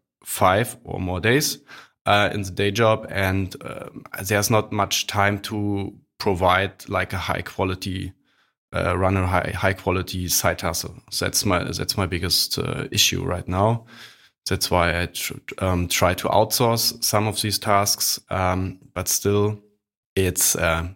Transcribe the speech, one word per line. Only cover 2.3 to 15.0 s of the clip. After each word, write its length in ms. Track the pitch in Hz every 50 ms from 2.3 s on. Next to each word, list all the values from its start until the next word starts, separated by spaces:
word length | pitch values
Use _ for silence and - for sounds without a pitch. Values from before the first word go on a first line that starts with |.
in 100 | - 104
the 100 | 98 95
day 180 | 90 98 101 104
job, 380 | 101 110 117 110 110 110 113 -
and, 460 | - 98 98 95 95 98 95 95 - - -
uh, 240 | - - - - - - - - - - -
there's 280 | 98 95 104 101 101 -
not 200 | 113 107 104 -
much 380 | 110 104 98 95 - - - -
time 320 | - 104 101 101 101 98
to 520 | - - 110 104 104 104 101 98 98 - - - _ _ _ -
provide, 680 | - 107 95 85 95 90 90 92 98 95 - - -
like, 280 | - 98 92 90 - 95
a 20 |
high 240 | 90 85 - 87 87
quality, 720 | 90 - - - 98 95 92 90 - 95 92 95 95 92 - _ _ _ _ _ _ _ _ _ _ _ -
uh, 180 | 87 87 87 90 90
run 180 | 95 95 98
a 100 | 95 92
high, 240 | 90 95 90 - - -
high 160 | - - 95
quality 560 | 98 - - 95 90 92 90 - - 92 90 85
side 320 | - - - 92 85 -
hustle. 340 | - 87 82 - - - 90 - - -
So 140 | - - -
that's 220 | 95 90 - -
my, 180 | 104 90 87 87
that's 320 | 76 85 85 - - -
my 80 | 104 95
biggest, 540 | 85 90 85 90 87 - - - - - -
uh, 300 | 85 - - - - -
issue 340 | - - - - 92 90 90
right 240 | 87 90 90 90 -
now. 380 | 90 92 101 110 117 113 - - - - - - - _ _ _ _ _ -
That's 240 | - 101 95 - -
why 300 | 92 90 85 85 82 87